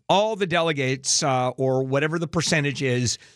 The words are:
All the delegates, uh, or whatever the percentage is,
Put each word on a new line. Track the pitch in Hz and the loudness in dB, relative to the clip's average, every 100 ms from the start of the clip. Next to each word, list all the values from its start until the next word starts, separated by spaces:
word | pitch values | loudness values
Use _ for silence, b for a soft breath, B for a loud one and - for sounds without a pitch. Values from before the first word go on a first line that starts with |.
| - | 0
All | 180 214 214 | 2 2 0
the | 196 | -2
delegates, | 170 165 143 131 135 - - | 0 0 0 -2 -2 -2 0
uh, | 151 131 127 123 | 0 0 0 0
or | 131 131 | 0 0
whatever | 131 139 156 170 | 0 0 0 -2
the | 165 | -4
percentage | 170 143 165 143 135 | -2 0 0 0 -2
is, | 139 123 120 - B | -2 0 -2 -4 B